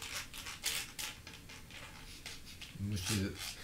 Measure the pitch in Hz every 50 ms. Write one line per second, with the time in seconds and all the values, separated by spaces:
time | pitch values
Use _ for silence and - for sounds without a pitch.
0 | - - - - - - - - - - - - - - - - - - - -
1 | - - - - - - - - - - - - - - - - - - - -
2 | - - - - - - - - - - - - - - - - 98 101 104 95
3 | 90 95 110 101 95 98 - - - - - -